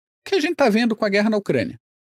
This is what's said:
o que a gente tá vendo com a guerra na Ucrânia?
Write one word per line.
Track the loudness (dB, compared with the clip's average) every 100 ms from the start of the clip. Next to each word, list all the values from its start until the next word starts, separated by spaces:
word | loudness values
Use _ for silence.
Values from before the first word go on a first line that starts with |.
| _ _
o | -4
que |
a | -2
gente | -2
tá | 0 2
vendo | 2 0
com | -2
a | -2
guerra | 0 0
na | 0
Ucrânia? | 0 -2 -2 -8 _ _